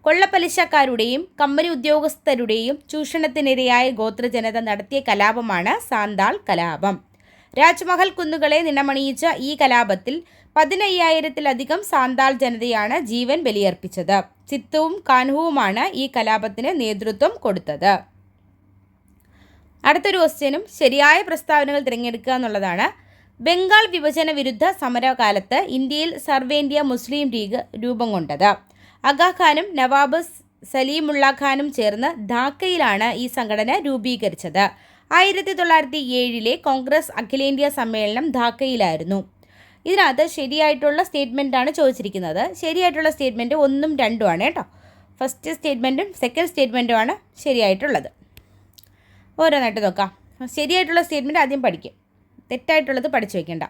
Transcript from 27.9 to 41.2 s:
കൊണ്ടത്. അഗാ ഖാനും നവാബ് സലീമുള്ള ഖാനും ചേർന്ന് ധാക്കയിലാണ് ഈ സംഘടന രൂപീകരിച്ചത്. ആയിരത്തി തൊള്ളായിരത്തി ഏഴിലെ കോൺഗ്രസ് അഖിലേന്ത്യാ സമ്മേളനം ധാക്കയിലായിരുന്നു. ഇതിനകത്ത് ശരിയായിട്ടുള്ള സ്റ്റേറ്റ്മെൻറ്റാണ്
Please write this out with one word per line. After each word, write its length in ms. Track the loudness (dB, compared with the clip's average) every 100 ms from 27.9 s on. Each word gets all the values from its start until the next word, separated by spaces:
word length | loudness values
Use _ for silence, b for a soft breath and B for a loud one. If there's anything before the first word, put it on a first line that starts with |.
| -2 -2 -2
കൊണ്ടത്. 340 | -4 2 2 2 _ b b b
അഗാ 240 | 0 4 2 6
ഖാനും 280 | 4 4 -2 0
നവാബ് 400 | 2 4 4 0 -4 -16 _ _ -6
സലീമുള്ള 520 | -2 -2 -2 0 2 2 2
ഖാനും 280 | -2 -2 -2 0
ചേർന്ന് 340 | -2 0 -4 -4 -4
ധാക്കയിലാണ് 760 | -2 -2 -4 -4 0 2 2 0 -2
ഈ 20 | -6 -6
സംഘടന 340 | -2 -2 0 -2 -2
രൂപീകരിച്ചത്. 800 | -4 -4 -2 -4 -4 -4 0 0 b b b b
ആയിരത്തി 420 | 4 4 2 -4 -2
തൊള്ളായിരത്തി 420 | 2 2 2 -6 -4 -2
ഏഴിലെ 340 | -2 -2 -2 -2 -2
കോൺഗ്രസ് 460 | -2 0 -2 0 -8
അഖിലേന്ത്യാ 500 | -4 -2 -2 0 -2 -2
സമ്മേളനം 480 | -4 -2 -2 -2 -2 0
ധാക്കയിലായിരുന്നു. 840 | -2 -2 -4 0 0 0 -4 -4 -6 _ b b b b -2
ഇതിനകത്ത് 380 | 2 2 2 -2 -2
ശരിയായിട്ടുള്ള 640 | -4 2 2 2 0 0 -2
സ്റ്റേറ്റ്മെൻറ്റാണ് 600 | -4